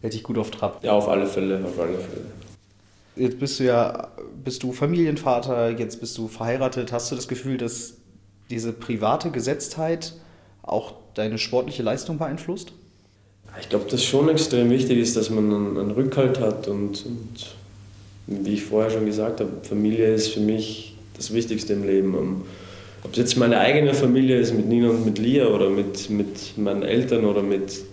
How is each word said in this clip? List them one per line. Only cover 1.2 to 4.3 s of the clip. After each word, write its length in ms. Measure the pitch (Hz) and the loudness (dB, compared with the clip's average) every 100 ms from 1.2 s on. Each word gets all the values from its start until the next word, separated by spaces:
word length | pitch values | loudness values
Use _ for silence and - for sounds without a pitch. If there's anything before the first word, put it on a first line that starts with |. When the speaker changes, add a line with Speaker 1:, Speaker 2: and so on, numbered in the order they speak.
| 98 | 2
Speaker 2:
Fälle, 320 | - 95 95 | 0 0 0
auf 160 | 92 87 | -2 -4
alle 140 | 85 | -2
Fälle. 320 | 92 - - - - - - _ _ _ _ _ - | -2 -6 -10 -12 -14 -18 -20 _ _ _ _ _ -2
Speaker 1:
Jetzt 240 | 123 127 | -2 0
bist 180 | 135 - | -4 0
du 60 | |
ja, 440 | 127 120 113 - - - - | 2 4 2 -2 -10 -14 -16